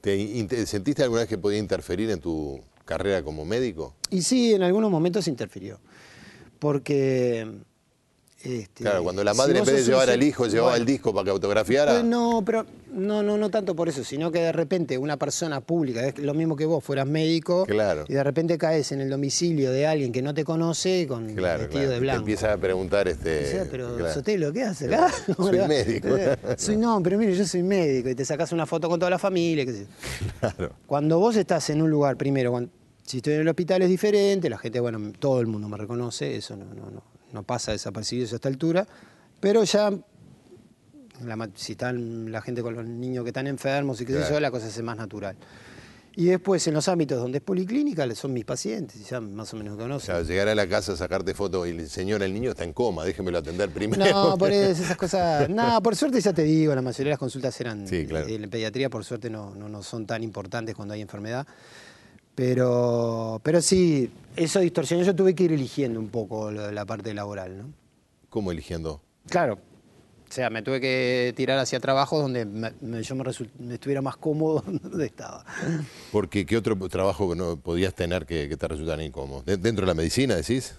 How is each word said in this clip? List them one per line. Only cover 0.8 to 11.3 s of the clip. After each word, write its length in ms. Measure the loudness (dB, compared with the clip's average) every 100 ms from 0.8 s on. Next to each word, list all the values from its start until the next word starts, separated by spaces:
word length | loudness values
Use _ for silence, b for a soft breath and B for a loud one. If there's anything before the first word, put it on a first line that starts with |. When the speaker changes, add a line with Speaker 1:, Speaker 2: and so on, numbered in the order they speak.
| -2 0
Speaker 1:
alguna 200 | 2 2
vez 60 | 0
que 80 | 0
podía 200 | 0 0
interferir 520 | 0 -2 -2 -2 0
en 100 | -2
tu 400 | -2 -4 -4 -10 -16 _
carrera 380 | -8 -4 0 0
como 240 | -2 -8 -4
médico? 480 | -2 -2 -4 -10 -10 -4
Speaker 2:
Y 100 | -2
sí, 320 | 2 2 4
en 100 | 4
algunos 280 | 4 2 2
momentos 360 | 2 2 0 -4
interfirió. 540 | -4 -8 -10 -14 -16 B B B B B B B _
Porque, 880 | 0 0 0 2 4 2 2 0 -4 -12 -18 _ _ _ _ _ _ _
este, 420 | -8 -6 -8 -4
Speaker 1:
Claro, 180 | 0 0
cuando 220 | 0 0
la 80 | 2
Speaker 2:
si 60 | 4
Speaker 1:
madre, 140 | 4
en 40 | 4
Speaker 2:
vos 60 | 6
Speaker 1:
vez 80 | 4
de 40 |
Speaker 2:
sos 80 | 6
un 40 |
Speaker 1:
llevar 140 | 6 6
Speaker 2:
ser-, 80 |
Speaker 1:
al 80 | 6
hijo, 240 | 4 4 2
llevaba 240 | 4 4
Speaker 2:
bueno. 100 | 4
Speaker 1:
el 40 | 2
disco 260 | 2 2
para 100 | 0
que 60 | 0